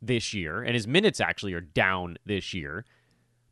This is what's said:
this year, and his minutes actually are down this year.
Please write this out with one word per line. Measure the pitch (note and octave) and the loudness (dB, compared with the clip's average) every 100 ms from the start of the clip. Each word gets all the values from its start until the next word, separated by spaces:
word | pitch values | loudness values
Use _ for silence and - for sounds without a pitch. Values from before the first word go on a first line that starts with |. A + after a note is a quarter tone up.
this | A#2 A#2+ - G#2 | 0 0 0 -2
year, | D#2+ F2+ | -2 -2
and | B2 A#2+ | 0 0
his | G#2 | 2
minutes | D#3+ G#3+ - | 4 4 4
actually | F2+ F2 G2+ | 0 0 -4
are | E2+ | -4
down | E2 - G2 F#2 F2 E2 | -2 2 4 2 -2 -8
this | - G2+ - | -4 -2 -2
year. | F#2+ C#2+ E2 - _ _ _ _ _ _ | -6 -6 -8 -12 _ _ _ _ _ _